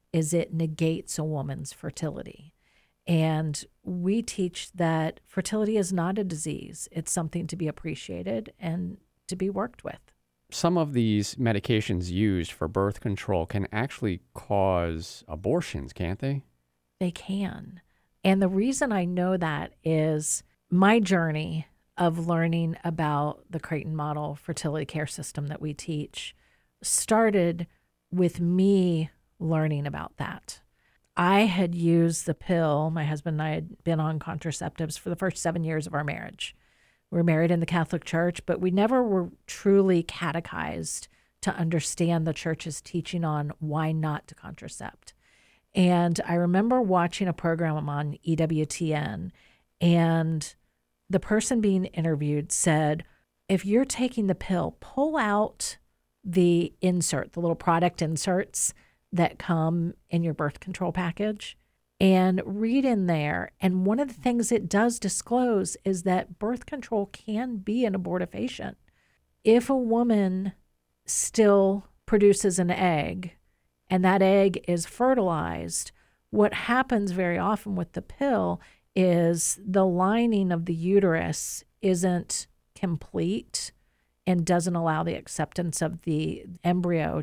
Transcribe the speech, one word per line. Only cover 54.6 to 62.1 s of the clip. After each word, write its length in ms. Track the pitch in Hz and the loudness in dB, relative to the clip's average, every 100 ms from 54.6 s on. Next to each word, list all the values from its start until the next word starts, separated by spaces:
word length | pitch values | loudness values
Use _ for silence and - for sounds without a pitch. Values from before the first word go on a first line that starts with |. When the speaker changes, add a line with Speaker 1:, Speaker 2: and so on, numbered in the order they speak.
| 160 - | -2 -6
Speaker 1:
pull 340 | - - 302 311 | -8 -2 0 0
out 640 | 214 202 214 - - - _ _ _ _ 202 | 0 2 0 -4 -10 -10 _ _ _ _ -2
the 480 | 175 175 170 170 - | 4 6 4 2 0
insert, 500 | 185 180 165 147 - | 0 0 0 -2 -4
the 60 | - | -4
little 160 | 170 165 | -2 0
product 460 | - 170 175 - | 2 2 2 0
inserts 720 | 156 160 - 180 - - - - _ _ _ | -2 -2 0 0 -2 -4 -4 -6 _ _ _
that 260 | 175 170 - | 0 0 0
come 540 | - 170 160 170 170 - _ | -2 0 2 0 -2 -6 _
in 140 | 170 | -2
your 100 | 170 | -2
birth 260 | 151 147 - | -2 -4 -4
control 320 | - 185 175 | -12 -6 -4
package, 640 | 165 175 - 208 208 - - _ _ _ _ | -2 -4 -2 -4 -4 -10 -18 _ _ _ _
and 420 | 190 | 4